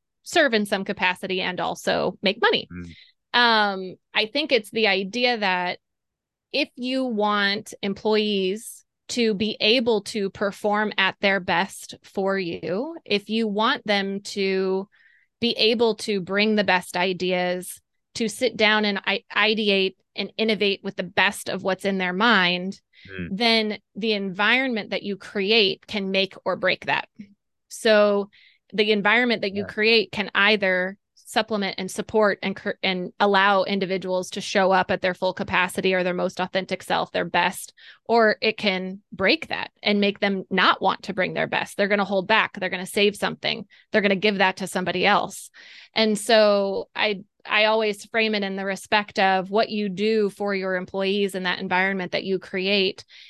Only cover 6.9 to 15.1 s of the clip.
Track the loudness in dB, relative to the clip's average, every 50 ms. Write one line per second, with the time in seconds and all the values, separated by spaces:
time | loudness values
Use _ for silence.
6.9 | -2 -2 -2 -2 -2 0 0 0 2 2 0 0 0 -2 -6 -10 -12 -8 -6 -6
7.9 | -6 -2 0 0 2 2 2 0 0 0 0 -2 -2 -4 -8 -14 -18 -20 _ _
8.9 | _ _ _ -6 -2 0 0 0 2 0 -2 -4 -2 0 2 4 4 4 4 2
9.9 | 0 0 -2 -4 -4 -4 -4 -4 -4 -4 -4 -4 -4 -2 -2 0 0 0 0 0
10.9 | 0 0 0 0 0 _ 0 2 2 0 0 0 0 0 0 -2 -6 -12 -16 -18
11.9 | -18 -20 _ -10 -6 -2 -2 0 0 -2 -2 -4 -6 -6 -6 -4 -4 -4 -4 -6
12.9 | -10 -12 -4 -2 -2 -2 -2 -2 -2 -2 -2 -2 0 0 0 0 0 -2 -2 -2
13.9 | -2 0 0 -2 -6 -8 -8 -8 -6 -4 -2 0 0 0 0 0 -2 -2 -4 -8
14.9 | _ _ _ _